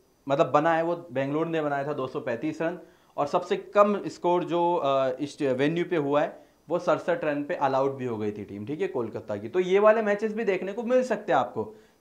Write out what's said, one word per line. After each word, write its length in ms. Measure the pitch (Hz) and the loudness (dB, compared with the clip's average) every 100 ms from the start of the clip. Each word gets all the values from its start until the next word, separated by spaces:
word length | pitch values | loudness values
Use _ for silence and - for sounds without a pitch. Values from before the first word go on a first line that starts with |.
| _ _ - | _ _ 0
मतलब 220 | 143 151 | 2 4
बना 240 | 147 160 | 4 4
है 80 | 165 | 2
वो 240 | 165 170 - | 0 -4 -6
बेंगलुरु 380 | 127 135 151 165 | -4 -2 -2 -2
ने 120 | 160 | -2
बनाया 240 | 147 143 139 | -2 -2 -2
था, 60 | |
दो 140 | 131 131 | -4 -4
सौ 140 | 151 | -6
पैंतीस 420 | 131 117 156 151 | -4 -4 -4 -4
रन। 160 | 165 180 - _ _ - | -4 -6 -12 _ _ -4
और 100 | 143 | -2
सबसे 300 | 180 - 190 | -2 -2 -4
कम 440 | - 202 208 196 160 | 2 4 6 2 -4
स्कोर 380 | - 175 175 | -2 0 2
जो, 300 | 151 175 170 | 2 0 0
अ, 340 | 175 139 135 135 127 | 2 2 2 2 -2
इस 220 | 147 - | -6 -2
वेन्यू 420 | 139 123 143 170 170 | 0 2 2 0 0
पे 60 | 165 | 0
हुआ 260 | 139 143 | 2 2
है 240 | 165 - - _ - | 2 -4 -20 _ -4
वो 100 | 170 | -2
सड़सठ 460 | 175 147 - 170 | 2 0 0 -2
रन 200 | 156 143 | -2 -2
पे 120 | 143 175 | -4 0
ऑल 180 | 139 | 0
आउट 180 | 131 139 | 2 0
भी 120 | 127 | -2
हो 140 | 123 110 | -4 -4
गई 140 | 107 | -4
थी 120 | 107 | -6
टीम, 220 | 95 101 104 | -10 -10 -8
ठीक 140 | 156 | -4
है, 80 | 190 | -4
कोलकाता 480 | 143 110 113 - 104 | -4 -6 -6 -8 -8
की। 120 | 110 | -2
तो 120 | 180 | -2
ये 180 | 180 190 | 2 6
वाले 240 | 214 220 | 6 6
मैचेस 320 | 208 202 220 | 2 0 -2
भी 100 | 214 | -2
देखने 280 | 233 180 190 | -2 -2 -4
को 100 | 202 | -6
मिल 200 | 226 254 | 0 2
सकते 300 | 247 208 - | 2 -2 2
हैं 60 | 147 | 2
आपको, 360 | - 117 104 - - _ | 2 -4 -8 -12 -20 _